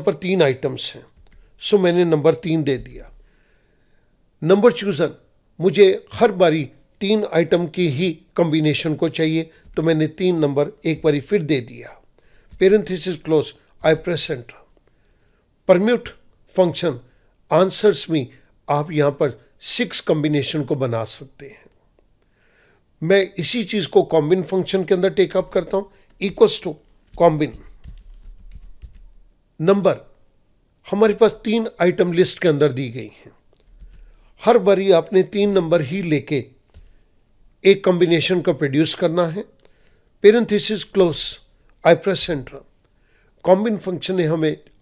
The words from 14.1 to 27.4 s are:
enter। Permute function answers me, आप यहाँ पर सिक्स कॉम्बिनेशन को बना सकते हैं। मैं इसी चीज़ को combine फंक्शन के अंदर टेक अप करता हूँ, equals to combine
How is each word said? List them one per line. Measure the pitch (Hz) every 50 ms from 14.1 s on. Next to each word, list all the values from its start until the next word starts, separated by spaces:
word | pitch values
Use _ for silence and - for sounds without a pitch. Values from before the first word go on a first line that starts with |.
| 170 156 - -
enter। | 147 120 117 - - - _ _ _ _ _ _ _ _ _ _ _ _ _ _ _ _ _ _ _ _ - -
Permute | 185 175 202 226 247 233 240 - - _ _ _ _ _ _ _ -
function | 190 185 175 - - 180 170 127 120 - _ _ _ _ _ _ _ _ -
answers | 147 160 190 190 - - - 208 196 208 - -
me, | 160 151 123 117 - _ _ _ _ _ - -
आप | 143 147 151 170
यहाँ | 160 147 143 143
पर | 139 - 156 131 123 - _ _ _ _ - -
सिक्स | - - - 180 - -
कॉम्बिनेशन | - - 160 151 147 156 151 147 135 - - 156 143
को | - 160
बना | 131 135 123 117 113 113
सकते | - - - 139 - _ _ 139
हैं। | 135 - - _ _ _ _ _ _ _ _ _ _ _ _ _ _ _ _ _ _ _ _ _ _ _ _ _ _ _ -
मैं | 156 165 190 196 190 180 - -
इसी | 156 - - 247 202
चीज़ | 180 220 208 175 -
को | - 202 - - 165
combine | 165 147 151 185 185 165 -
फंक्शन | 190 190 175 - - 190 175
के | - 196
अंदर | 180 180 190 151
टेक | 196 185 170 - 185
अप | 180 - -
करता | 190 165 - - 190
हूँ, | 202 - _ _ _ _ _ -
equals | 180 202 185 - 226 202 - - -
to | 175 160 - _ _ _ _ _ _ -
combine | - 175 170 156 147